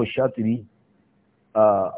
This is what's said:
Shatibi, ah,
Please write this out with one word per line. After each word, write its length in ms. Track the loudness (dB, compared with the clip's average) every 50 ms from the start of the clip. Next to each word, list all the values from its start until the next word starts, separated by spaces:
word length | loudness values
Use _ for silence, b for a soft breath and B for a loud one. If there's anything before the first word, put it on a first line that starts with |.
| 0
Shatibi, 580 | -4 -2 -2 -2 -2 -4 -4 -4 -4 -4 -4 -8 -16 _ _ _ _ _ _ _ _ _ _ _ _ _ _ _ _ 2
ah, 360 | 4 4 4 4 2 -2 -4 -6